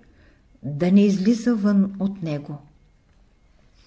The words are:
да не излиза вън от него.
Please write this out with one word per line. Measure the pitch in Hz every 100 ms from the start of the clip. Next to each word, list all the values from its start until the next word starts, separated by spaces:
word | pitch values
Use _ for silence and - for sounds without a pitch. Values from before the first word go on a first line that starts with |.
| _ _ _ _ _ _
да | 139 147 175
не | 202 208
излиза | 180 190 233 247 226
вън | 202 202 196 -
от | 196 -
него. | 165 147 147 147 - _ _ _ _ _ _ _ _ _ _ _